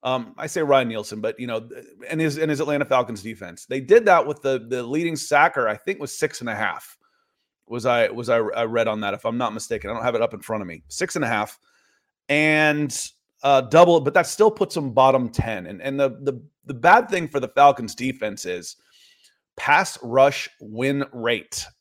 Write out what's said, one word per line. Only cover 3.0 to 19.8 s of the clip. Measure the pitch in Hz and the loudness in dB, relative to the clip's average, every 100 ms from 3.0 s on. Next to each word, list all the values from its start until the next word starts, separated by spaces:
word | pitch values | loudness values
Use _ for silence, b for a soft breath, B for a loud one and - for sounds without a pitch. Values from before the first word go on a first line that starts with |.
| 120 107 | -2 -6
defense. | 101 104 90 85 - | -12 -14 -16 -18 -10
They | 135 | -8
did | 131 220 208 | 4 4 6
that | 175 143 | 4 4
with | 147 | -4
the, | 139 131 113 | -2 -2 -4
the | 123 | -8
leading | 120 147 170 156 | -4 -4 -4 -6
sacker, | - 147 165 139 113 | 0 4 4 2 -4
I | 107 | -4
think, | - 196 | -6 -8
was | 143 - | -10 -6
six | 156 - | -6 -6
and | 120 | -10
a | 104 | -6
half. | 107 82 - _ _ _ _ _ _ _ _ | -6 -8 -14 _ _ _ _ _ _ _ _
Was | 120 117 | -6 0
I, | 120 107 | 2 0
was | 113 117 | -2 -2
I, | 117 | 0
I | 110 95 | 0 -4
read | 113 117 113 | -2 0 -2
on | 107 | -2
that, | 101 | -4
if | 98 113 | -4 -6
I'm | 117 | -4
not | 120 | -4
mistaken. | 107 - 110 98 | -6 -8 -8 -6
I | |
don't | 113 | -4
have | 120 113 | -2 -2
it | |
up | 117 | -4
in | 107 | -6
front | - 110 | -8 -8
of | 92 | -8
me. | 82 _ | -14 _
Six | - 180 175 | -8 -6 -4
and | |
a | 123 | -2
half. | 110 104 - _ _ _ _ _ _ _ | -2 -4 -10 _ _ _ _ _ _ _
And, | 147 156 156 151 151 147 - - _ _ _ | 0 2 2 2 0 -4 -6 -12 _ _ _
uh, | 139 135 | 2 2
double, | 123 160 175 170 | 6 8 8 6
but | 143 165 | 4 0
that | 165 | 0
still | - 214 | 4 2
puts | 214 - | 4 -4
them | - 143 | -2 -2
bottom | 117 131 131 120 | 4 4 4 0
ten. | - 113 107 87 | -4 -4 -6 -8
And, | 95 | -10
and | 131 139 | -8 -2
the, | 139 110 | -2 -2
the, | 139 120 - _ - | -8 -8 -14 _ -14
the | |
bad | 127 160 214 220 | 0 6 6 4
thing | 190 165 | -4 -4
for | 139 | -4
the | 123 | -4
Falcons | - 143 131 113 | 6 6 6 -6
defense | - 127 131 107 95 87 | -8 -8 -6 -8 -8 -8
is | 90 85 - b b b b b b _ - | -8 -10 -18 b b b b b b _ -8
pass | - 147 | 2 2